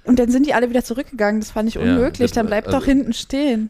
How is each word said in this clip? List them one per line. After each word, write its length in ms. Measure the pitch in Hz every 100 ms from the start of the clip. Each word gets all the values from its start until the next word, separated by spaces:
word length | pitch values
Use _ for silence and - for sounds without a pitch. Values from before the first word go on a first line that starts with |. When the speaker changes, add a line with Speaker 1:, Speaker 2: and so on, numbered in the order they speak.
Speaker 1:
Und 140 | - 247
dann 120 | 240
sind 160 | 254 294
die 80 |
alle 160 | 226 240
wieder 120 | 240
zurückgegangen. 600 | - 240 294 226 208 214
Das 80 | 214
fand 180 | 220 220
ich 60 |
Speaker 2:
Ja, 80 | -
Speaker 1:
unmöglich. 480 | 233 254 269 285 240
Speaker 2:
das 20 |
Speaker 1:
Dann 140 | 240 214
Speaker 2:
war, 60 |
Speaker 1:
bleibt 160 | 208 196
Speaker 2:
also 100 | 269
Speaker 1:
doch 80 | 277
hinten 260 | 277 233
stehen. 560 | - - 269 294 220